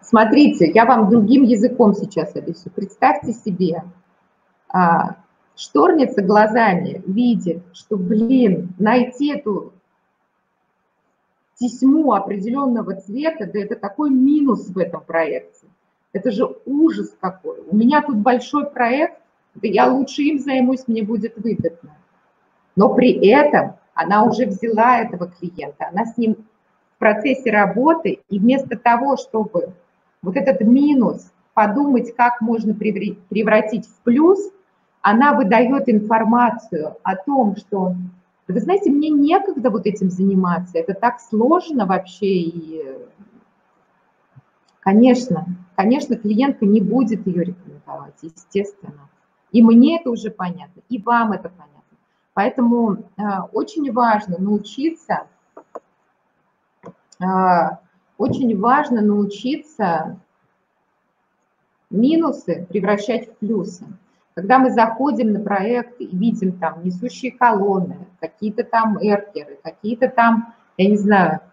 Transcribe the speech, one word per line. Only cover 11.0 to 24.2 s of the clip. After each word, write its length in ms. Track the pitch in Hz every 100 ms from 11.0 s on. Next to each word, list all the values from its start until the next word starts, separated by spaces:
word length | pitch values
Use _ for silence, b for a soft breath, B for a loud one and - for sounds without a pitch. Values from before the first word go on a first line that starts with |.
| _ _ _ _ _ _
тесьму 560 | 240 - 262 311 285
определённого 840 | 208 - 202 208 262 277 226 180 190
цвета, 500 | 196 226 311 320 190
да 120 | 208
это 200 | 202 233
такой 320 | 302 - 302
минус 580 | 262 262 302 277 196 -
в 100 | 180
этом 240 | 170 160
проекте. 680 | - 165 156 - - _ _ _ _ _ _
Это 180 | 196 254
же 260 | 208 262 - -
ужас 500 | 277 320 202 170 _
какой. 400 | 185 - 156 - -
У 40 |
меня 280 | 208 233 294
тут 160 | 294 220
большой 520 | 233 247 - 294 285
проект, 480 | - 233 262 339 - _ _ _ -
да 140 | 226
я 200 | 196 247
лучше 340 | 262 262 -
им 160 | 285 294
займусь, 500 | 262 262 247 262 -
мне 140 | 226
будет 340 | 202 226 220 -
выгодно. 580 | 226 196 165 - 147 _ _ _ _ _ _ _ _ -
Но 180 | -
при 200 | - 247 - 190
этом 480 | 269 294 190 - - _
она 320 | - 165 208